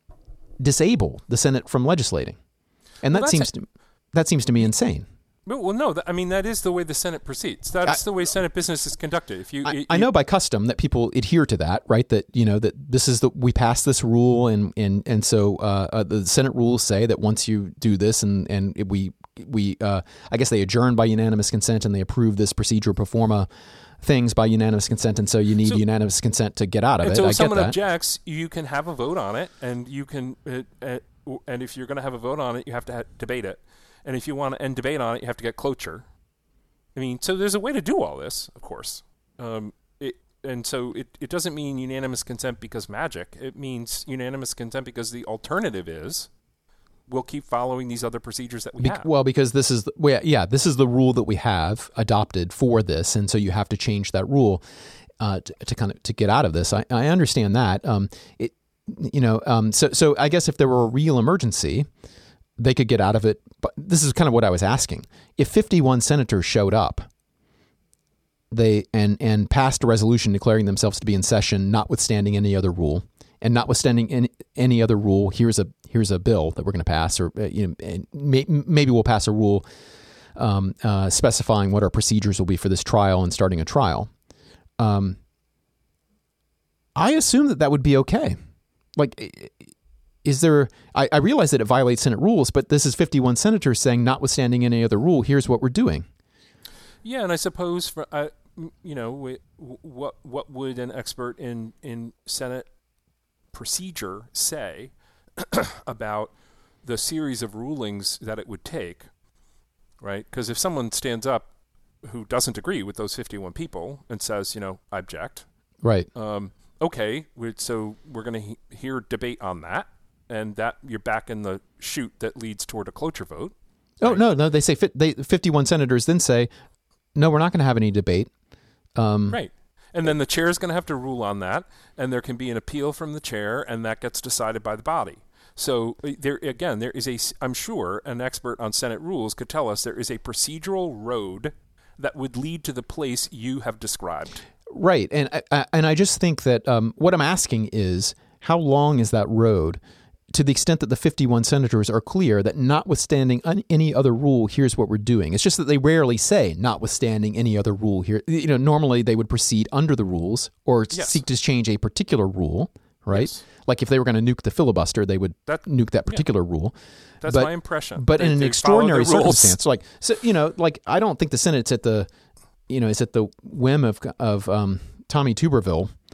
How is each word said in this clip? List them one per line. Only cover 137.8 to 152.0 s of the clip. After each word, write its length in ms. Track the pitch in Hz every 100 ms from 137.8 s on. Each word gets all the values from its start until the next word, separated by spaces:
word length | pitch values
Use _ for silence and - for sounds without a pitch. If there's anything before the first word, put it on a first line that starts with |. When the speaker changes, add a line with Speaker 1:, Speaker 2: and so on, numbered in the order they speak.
| 90 101
Speaker 2:
an 160 | - 120
expert 380 | 127 - 127 120
on 120 | 110
Senate 280 | - 123 113
rules 340 | 165 175 110
could 140 | - 120
tell 200 | 156 120
us 160 | 104
there 140 | 120 -
is 120 | 120
a 80 | 120
procedural 760 | - 113 - 156 180 190 175
road 600 | 113 113 120 98 92 143 - _ _ _ -
that 200 | 139 147
would 200 | 131 120
lead 280 | 151 165
to 80 | 156
the 100 | 127
place 460 | 120 - 143 123 -
you 300 | - 120 131
have 180 | 117 110
described. 600 | 110 - 90 78 82 - - _ -
Speaker 1:
Right. 340 | - 185 165 95
And 160 | 147 139
I, 100 | 151 -
I, 140 | 147 -
and 140 | 160 156
I 80 |
just 260 | 156 196 -
think 220 | 175 151
that, 240 | 135 120 -
um, 260 | 117 113 -
what 180 | 165
I'm 60 | 175
asking 480 | 147 185 - 113 107
is, 440 | 110 95 90 - - _ _
how 180 | - 170
long 400 | 151 139 147 139
is 140 | 110
that 160 | 113 -
road? 500 | 113 113 98 80 85 - - _ _ _
To 100 | -
the 80 | 143
extent 300 | 135 - 156
that 80 | 120
the 80 | 127
fifty-one 480 | 160 - 131 120
senators 440 | 117 143 127 113 101
are 120 | 110